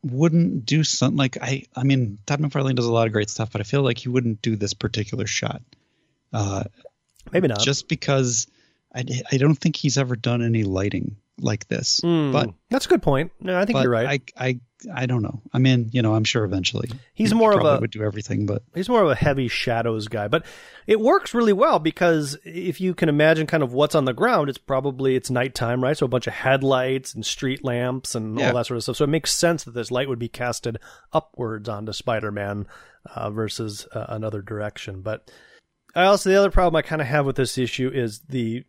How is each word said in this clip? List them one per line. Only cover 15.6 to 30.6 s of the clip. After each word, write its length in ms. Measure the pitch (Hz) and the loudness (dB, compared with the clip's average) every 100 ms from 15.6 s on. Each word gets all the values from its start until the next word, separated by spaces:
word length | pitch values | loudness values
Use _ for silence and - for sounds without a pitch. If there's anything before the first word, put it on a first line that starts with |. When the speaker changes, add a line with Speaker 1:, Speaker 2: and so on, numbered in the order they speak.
| 131 127 113 | 4 4 2
Speaker 1:
you 80 | 123 | 0
know, 120 | 113 | 2
I'm 100 | 110 - | 2 2
sure 180 | 123 | 0
eventually 460 | 104 95 92 - - - _ | 0 -2 -2 -4 -6 -10 _
Speaker 2:
He's 160 | - 214 | -2 2
Speaker 1:
he 60 | 220 | 4
Speaker 2:
more 160 | 220 | 6
of 60 | 202 | 6
Speaker 1:
probably 180 | 151 143 | 4 2
Speaker 2:
a 20 | |
Speaker 1:
would 100 | 113 | 0
do 120 | 107 | -2
everything, 420 | 107 104 - 107 104 | -4 -4 -6 -2 -2
but 180 | 104 _ - | -4 _ -8
Speaker 2:
he's 140 | 190 | 0
more 120 | 240 | 4
of 60 | 175 | 4
a 60 | 131 | 4
heavy 320 | 151 139 123 | 2 0 -2
shadows 600 | - - 117 117 110 104 | -2 -2 -2 -2 -4 -4
guy, 180 | 110 104 | -4 2
but 180 | 160 - - - - - | 2 2 -20 -20 -16 2
it 120 | 214 | 4
works 340 | 220 381 - | 6 4 2
really 200 | 233 233 | 2 4
well 260 | 196 294 208 | 6 6 4
because 580 | 156 - 175 165 143 151 | 2 2 4 4 0 -8
if 380 | - 165 185 - | -12 -6 -6 -2
you 120 | 185 | -2
can 140 | 175 165 | 2 2
imagine 380 | 147 156 160 151 | 6 6 4 2
kind 160 | 165 | 0
of 80 | 135 | 0
what's 220 | 123 147 160 | 2 2 2
on 80 | 131 | 0
the 80 | |
ground, 360 | 127 220 220 147 | 2 2 2 0
it's 80 | 131 | -4
probably, 580 | - 131 139 127 135 131 | -2 -2 -2 -2 0 0
it's 140 | - | 0
nighttime, 520 | 123 127 - 117 123 | -2 -2 -2 -2 0
right? 120 | 127 151 | 0 0
So 80 | 127 | 0
a 40 | |
bunch 180 | 127 117 | 0 -4
of 60 | |
headlights 800 | - 131 135 135 131 127 131 131 | -4 2 2 4 2 2 -2 -4
and 120 | 113 107 | -10 -8
street 380 | - 135 135 | -4 -4 -4
lamps 520 | 135 120 123 131 - 120 | -4 -2 -2 -4 -6 -6
and 220 | 110 113 | -6 -2
Speaker 1:
Yeah. 100 | 127 | 0
Speaker 2:
all 60 | 123 | 0
that 100 | 113 | -2
sort 120 | 120 | -6
of 60 | |
stuff. 140 | 107 120 | -6 -2
So 60 | 143 | 0
it 40 | |
makes 240 | 160 - | 0 -2
sense 300 | - 170 165 - | 0 0 0 -4
that 60 | |
this 180 | 117 110 | -8 -4
light 180 | 127 139 | -2 -2
would 100 | 120 | -4
be 100 | 117 | -6
casted 480 | - 123 - | -6 -6 -6